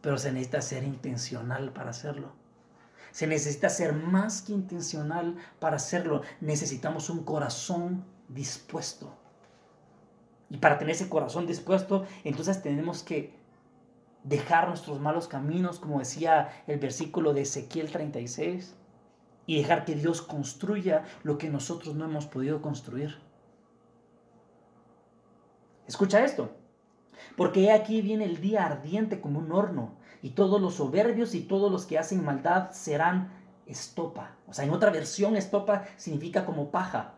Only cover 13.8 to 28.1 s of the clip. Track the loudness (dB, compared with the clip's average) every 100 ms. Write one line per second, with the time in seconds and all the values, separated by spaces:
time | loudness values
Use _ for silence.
13.8 | _ _ _ _ -2 -2 4 4 4 0
14.8 | -6 -2 0 0 -2 -4 -2 0 0 -2
15.8 | -4 -2 -2 -2 6 6 4 -6 -6 -2
16.8 | -2 -4 -4 2 2 2 0 -4 -6 -6
17.8 | -4 -4 -4 -6 -6 -4 -4 -4 -8 -20
18.8 | -20 -20 _ _ _ _ -2 0 4 2
19.8 | 2 0 0 0 -4 -6 -6 -6 -2 0
20.8 | 2 2 0 -10 -4 -2 -2 -4 -4 -6
21.8 | -6 -6 -4 -4 -4 -4 -2 -2 -4 -8
22.8 | -8 -6 -6 -8 -20 _ -20 _ _ _
23.8 | _ _ _ _ _ -20 _ _ _ -20
24.8 | _ -20 _ _ _ _ _ _ _ _
25.8 | -14 2 6 6 6 2 -6 -8 -20 _
26.8 | _ _ _ -20 -16 0 2 6 8 8
27.8 | 6 0 2